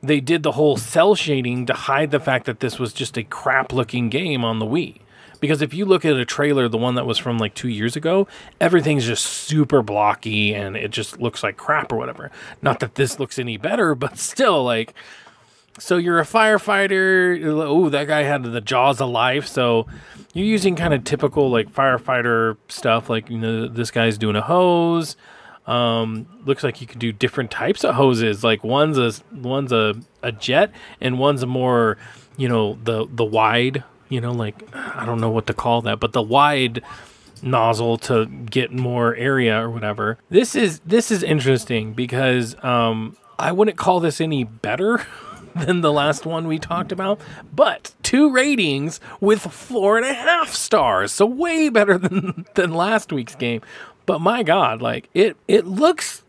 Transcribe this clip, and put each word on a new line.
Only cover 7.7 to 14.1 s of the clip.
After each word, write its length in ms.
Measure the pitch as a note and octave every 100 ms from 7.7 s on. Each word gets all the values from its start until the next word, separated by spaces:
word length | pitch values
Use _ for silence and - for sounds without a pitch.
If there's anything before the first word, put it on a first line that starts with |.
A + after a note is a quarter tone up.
| G#2+ A2+ C3+
ago, 320 | D#3+ F#3 G3 - - _
everything's 440 | E3+ F3 D3 D3 A#2
just 200 | A2+ -
super 560 | - - D#3 D3 C#3+
blocky 720 | G#2+ G#2 G#2 G2+ A2+ G#2+ G#2
and 240 | G#2 G2+ G#2
it 140 | G#2
just 280 | G#2 G#2+ -
looks 240 | A#2+ -
like 140 | G#2+ G2
crap 340 | - D3+ -
or 60 | A#2+
whatever. 340 | B2+ A#2+ C3+ - - -
Not 180 | C#3 A#2+
that 160 | B2 -
this 240 | C3 -
looks 180 | C3 -
any 200 | A#2+ A2
better, 360 | D#3+ A3+ E3+
but 240 | C#3 C3